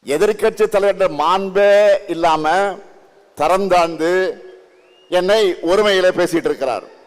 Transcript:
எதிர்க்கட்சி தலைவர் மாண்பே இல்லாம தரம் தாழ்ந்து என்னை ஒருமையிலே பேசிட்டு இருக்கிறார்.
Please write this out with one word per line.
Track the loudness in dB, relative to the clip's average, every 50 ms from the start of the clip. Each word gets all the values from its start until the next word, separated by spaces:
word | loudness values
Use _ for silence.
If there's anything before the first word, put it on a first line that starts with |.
| _ -4 -2
எதிர்க்கட்சி | 0 0 0 0 0 -2 -4 0 0 -2 0 0
தலைவர் | 0 0 0 0 0 -2 -2 -2 -2
மாண்பே | 0 0 0 0 -2 -2 0 2 4 4 6 6 6 4 2 0 -2 -8 -6
இல்லாம | -2 0 0 0 0 0 0 0 0 -2 -2 -6 -10 -16 -20 -20 -20 _ _ _ _ _ _ _ -4
தரம் | 0 0 0 0 0 2
தாழ்ந்து | 2 2 2 0 -2 -4 -2 0 0 0 -2 -4 -6 -10 -16 -20 -20 -20 _ _ _ _ _ _ _ _ _ _ -4 -2
என்னை | 0 2 0 2 2 0 -2 -4 -2 0
ஒருமையிலே | 0 2 2 2 2 2 2 2 2 0
பேசிட்டு | -2 0 -2 -2 -2 -2
இருக்கிறார். | -4 -4 -4 -4 -4 -6 -8 -12 -20 -20 _